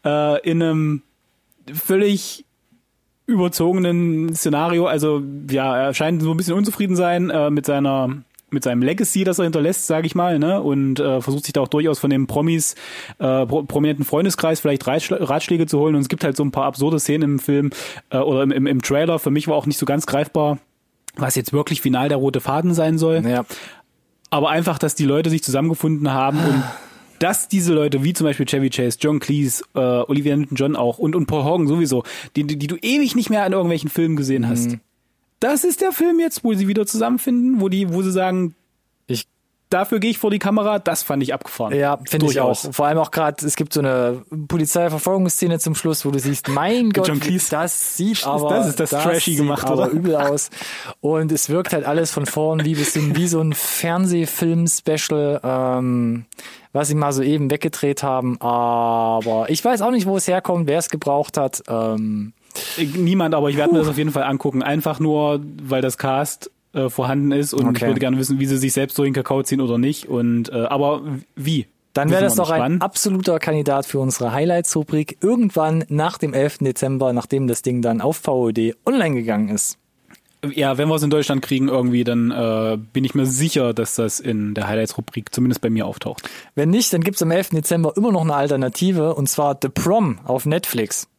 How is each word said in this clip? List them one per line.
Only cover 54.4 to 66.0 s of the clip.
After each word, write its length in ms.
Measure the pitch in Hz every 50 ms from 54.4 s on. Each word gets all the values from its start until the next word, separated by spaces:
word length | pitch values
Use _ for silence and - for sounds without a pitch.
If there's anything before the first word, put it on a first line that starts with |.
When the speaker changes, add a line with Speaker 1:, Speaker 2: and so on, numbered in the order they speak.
| 175 165 165 170 170 165 - - _ - 156 151 - - 156 147 147 143 147 143 -
Speaker 2:
ähm, 840 | 127 131 131 131 127 127 127 127 127 123 123 120 117 117 120 117 _ - - - - - - - _ -
was 140 | 135 151
sie 80 | 147 151
mal 160 | 151 147 143
so 100 | 139 135
eben 300 | 131 139 151 151 143 131
weggedreht 500 | 147 147 - 160 - - - 143 139 - -
haben. 360 | 139 131 131 127 123 123 -
Aber 1080 | - 120 120 120 120 120 120 117 117 117 117 113 113 113 113 113 110 117 110 110 113 -
ich 140 | 156 - -
weiß 180 | 233 247 214
auch 100 | 196 240
nicht, 140 | 254 240 185
wo 100 | 196 196
es 100 | 190 -
herkommt, 400 | - 180 185 185 - 180 175 165
wer 120 | 143 143 170
es 100 | 165 -
gebraucht 480 | - 151 - 143 143 143 147 - -
hat. 240 | 151 139 131 - - -
Ähm, 680 | - 117 113 113 113 110 107 110 107 107 104 104 113 - _ _ _ - - - - - - 165 143 143
Speaker 1:
Niemand, 400 | 185 180 165 190 196 170 160 160
aber 140 | 151 147 143
ich 60 | 143
werde 160 | 143 147 165 170
mir 60 | 160
Speaker 2:
Puh. 40 | 156
Speaker 1:
das 60 | 156
auf 60 | 143 143
jeden 120 | 151 156
Fall 120 | 139 139 135
angucken. 400 | 135 135 135 - 143 131 127 127
Einfach 360 | 139 143 156 151 160 151 127
nur, 420 | 156 156 151 151 151 147 147 143 147 151 151 147
weil 200 | 147 131 135 131 131
das 140 | 131 -
Cast, 500 | -